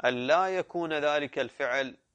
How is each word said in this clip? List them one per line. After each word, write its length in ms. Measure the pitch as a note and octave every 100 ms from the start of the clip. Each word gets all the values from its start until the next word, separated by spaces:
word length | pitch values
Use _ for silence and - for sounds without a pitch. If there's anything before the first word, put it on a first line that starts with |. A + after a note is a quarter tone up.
| B2
أن 220 | B2 B2+
لا 200 | E3 F#3+
يكون 460 | F#3 D#3+ F3 E3
ذلك 460 | D3+ D3 D3 C#3+ D3+
الفعل 580 | A#2+ - C3+ C3+ C3 C3 _